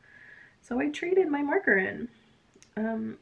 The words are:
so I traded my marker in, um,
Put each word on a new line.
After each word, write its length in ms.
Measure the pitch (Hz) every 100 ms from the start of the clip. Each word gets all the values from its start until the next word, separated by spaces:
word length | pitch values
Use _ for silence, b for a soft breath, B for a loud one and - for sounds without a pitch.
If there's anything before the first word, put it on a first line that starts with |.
| B B B B B B
so 180 | - 240
I 100 | 294
traded 400 | - 349 370 339
my 120 | 285
marker 360 | 285 381 330 285
in, 300 | 240 - 240 b b b _ _ - 214
um, 420 | 220 220 220 -